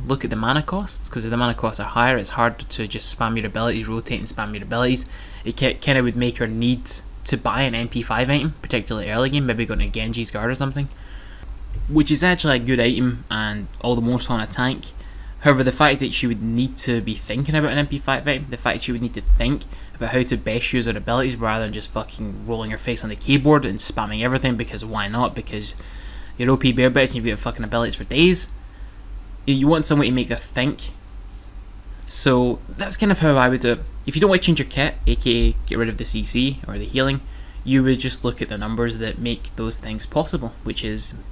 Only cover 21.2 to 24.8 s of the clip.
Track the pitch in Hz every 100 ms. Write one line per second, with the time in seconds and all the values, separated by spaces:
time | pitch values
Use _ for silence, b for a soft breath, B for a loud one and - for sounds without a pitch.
21.2 | 131 117 113 110 110 107 - 110 110 -
22.2 | 107 101 107 110 110 110 - 117 110 107
23.2 | - 139 139 147 131 95 - - 107 107
24.2 | 123 131 131 117 117 107